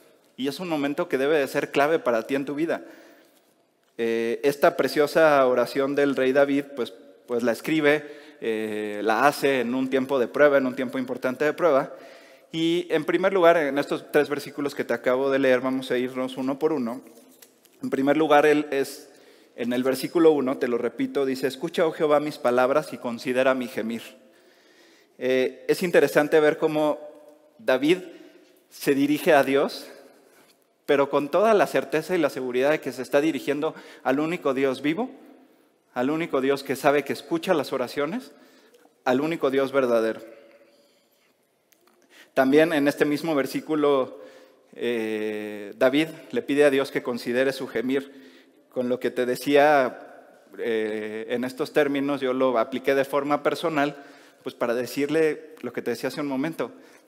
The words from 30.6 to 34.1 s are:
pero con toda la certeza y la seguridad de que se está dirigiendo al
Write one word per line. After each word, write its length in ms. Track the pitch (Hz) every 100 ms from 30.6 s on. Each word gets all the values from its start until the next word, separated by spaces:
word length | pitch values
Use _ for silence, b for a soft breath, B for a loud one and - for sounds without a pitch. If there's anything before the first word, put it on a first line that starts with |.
| _ _ -
pero 240 | 143 139
con 180 | 143 143
toda 260 | 175 214
la 120 | 208 139
certeza 480 | 139 - 156 160
y 40 | 185
la 120 | 143
seguridad 400 | 135 131 123 135
de 100 | 156
que 120 | 143
se 100 | 123
está 180 | 123 143
dirigiendo 540 | 160 143 - 143 156 147 B B
al 160 | 127